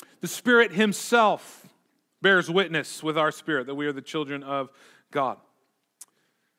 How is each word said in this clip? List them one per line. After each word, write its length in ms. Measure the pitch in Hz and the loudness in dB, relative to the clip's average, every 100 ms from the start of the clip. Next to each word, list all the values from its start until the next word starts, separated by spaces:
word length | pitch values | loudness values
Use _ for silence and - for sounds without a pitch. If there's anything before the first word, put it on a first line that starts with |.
| - _ | -20 _
The 80 | 180 | -12
Spirit 440 | - 247 240 220 | -4 4 4 4
himself 920 | 170 214 - - 233 214 156 - - - _ _ _ _ _ | 2 0 0 0 4 4 2 -8 -20 -20 _ _ _ _ _
bears 300 | 190 185 160 | 2 2 2
witness 520 | 180 170 160 - - | -2 0 -4 -6 -8
with 140 | 156 156 | -4 0
our 140 | 156 | 0
spirit 360 | - - 143 123 | -2 -4 -4 -4
that 100 | 139 | -6
we 100 | 147 | -6
are 80 | |
the 80 | 135 | -6
children 400 | 131 160 139 143 | -8 -8 -8 -10
of 280 | 139 139 131 _ _ _ _ | -8 -8 -8 _ _ _ _
God. 280 | 147 127 101 _ _ _ _ _ _ - _ _ _ _ | -4 -4 -4 _ _ _ _ _ _ -20 _ _ _ _